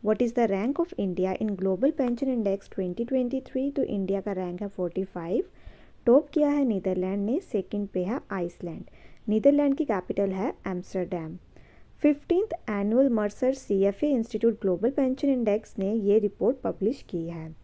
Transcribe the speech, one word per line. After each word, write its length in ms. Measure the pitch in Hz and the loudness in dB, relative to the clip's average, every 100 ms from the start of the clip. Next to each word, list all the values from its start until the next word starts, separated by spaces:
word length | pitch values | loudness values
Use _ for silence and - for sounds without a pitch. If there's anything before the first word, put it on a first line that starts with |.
| 202 | 0
What 180 | 214 240 | 2 2
is 60 | 233 | 2
the 100 | 233 | 2
rank 300 | 196 220 285 | 2 -2 0
of 100 | 339 - 196 | -2 -2 -4
India 300 | 175 185 190 | 0 -2 0
in 140 | 220 196 | -2 -2
Global 320 | 190 185 262 - | -2 2 0 2
Pension 320 | 247 240 262 254 | -2 0 -2 0
Index 360 | 202 196 - - | 0 -2 -4 -6
twenty 300 | 185 175 233 | -4 -4 -2
twenty-three? 580 | 262 247 262 262 262 277 277 | 0 0 -4 -4 -4 -2 0
तो 60 | |
इंडिया 380 | 269 202 190 196 | 0 0 0 -2
का 120 | 196 | -2
रैंक 300 | 190 180 180 | -4 -4 -4
है 60 | 202 | -8
फ़ोर्टी 360 | 196 180 170 | -4 -4 -2
फ़ाइव। 400 | 190 - 165 208 - - - - - - - | -6 -6 -2 -2 -2 -8 -20 -20 -20 -4 6
टॉप 220 | 254 302 | 6 6
किया 140 | - 294 | 0 2
है 160 | 285 | 2
नीदरलैंड 600 | 269 202 185 185 185 202 202 | 2 0 -2 -2 -2 -2 -2
ने, 120 | 277 - | -2 -2
सेकंड 360 | 202 185 202 202 | -6 -4 -4 -4
पे 160 | - | -4
है 160 | 180 247 - | -2 -4 -6
आइसलैंड। 540 | 196 175 - 175 160 240 - - - - | -6 -6 -6 -10 -10 -14 -18 -20 -14 -2
नीदरलैंड 480 | 214 240 285 285 277 | 4 6 6 4 0
की 80 | |
कैपिटल 460 | 294 202 - 185 202 | 0 -2 -2 -2 0
है 200 | 190 220 - - | 0 -4 -6 -6
एम्स्टरडैम। 720 | 180 - 190 180 175 160 175 - - - - - - | -6 -6 -6 -4 -6 -8 -12 -18 -20 -20 -20 -20 2
फिफ्टीन्थ 500 | 302 294 - 339 427 - - | 2 2 0 0 0 -6 -4
एनुअल 380 | 208 202 226 277 | -2 2 4 4
मर्सर 380 | 226 208 - 254 | 4 0 0 0
सीएफ़ए 540 | 269 - 196 196 202 302 | 0 -2 2 2 2 0
इंस्टीट्यूट 500 | 269 226 214 233 208 | 0 0 0 0 2
ग्लोबल 300 | 196 180 226 | 0 0 0
पेंशन 380 | 277 262 262 285 | 2 0 0 0
इंडेक्स 460 | 262 220 208 - - | 2 2 0 -2 -4
ने 140 | 190 | -2
ये 260 | 220 202 208 | 0 4 4
रिपोर्ट 380 | 202 - 196 277 | 2 0 0 0
पब्लिश 400 | 196 - 196 277 - | -4 -2 -2 -2 -6
की 160 | 170 165 | -8 -6
है। 200 | 170 160 160 | -8 -10 -14